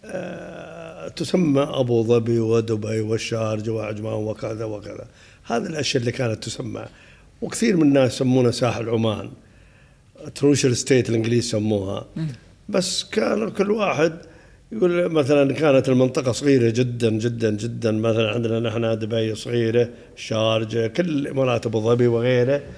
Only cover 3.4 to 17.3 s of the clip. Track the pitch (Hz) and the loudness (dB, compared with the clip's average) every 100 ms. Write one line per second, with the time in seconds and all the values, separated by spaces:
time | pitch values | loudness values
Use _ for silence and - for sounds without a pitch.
3.4 | 110 110 107 110 107 107 110 110 107 104 | -2 -4 -4 -6 -6 -8 -6 -4 -6 -6
4.4 | 117 110 110 104 101 104 - - - - | -8 -6 -8 -8 -12 -14 -16 -20 -20 -20
5.4 | - 233 185 156 135 135 120 117 123 110 | -6 -4 -4 -4 -2 0 -2 -2 -4 -4
6.4 | - - 123 107 101 - - - - _ | -8 -10 -10 -10 -12 -18 -20 -20 -20 _
7.4 | 190 - 226 185 147 139 127 - 131 127 | -10 -2 2 4 4 6 4 2 2 4
8.4 | 123 113 123 101 113 113 113 98 - - | 4 2 -2 -2 -2 0 0 -2 -8 -16
9.4 | - - - _ - _ _ - 147 - | -20 -20 -20 _ -20 _ _ -18 -16 0
10.4 | 143 139 135 113 - 131 120 113 113 120 | 2 4 2 0 2 2 4 0 2 0
11.4 | 113 110 107 104 95 104 - - 160 120 | 0 -2 0 0 -2 -8 -8 -8 -8 -8
12.4 | - _ - 196 180 - - 214 220 208 | -18 _ -4 -4 -2 -6 -4 -2 -2 -2
13.4 | 214 - 202 220 196 135 165 165 - - | -4 -2 -2 0 0 2 0 -2 -18 -20
14.4 | - - _ 220 180 175 175 160 131 147 | -20 -20 _ 0 0 2 0 0 2 4
15.4 | 139 131 156 135 123 127 127 123 127 110 | 4 2 4 4 4 2 2 2 -2 0
16.4 | 147 135 117 113 127 120 117 110 120 | 4 4 4 2 -2 0 0 0 -2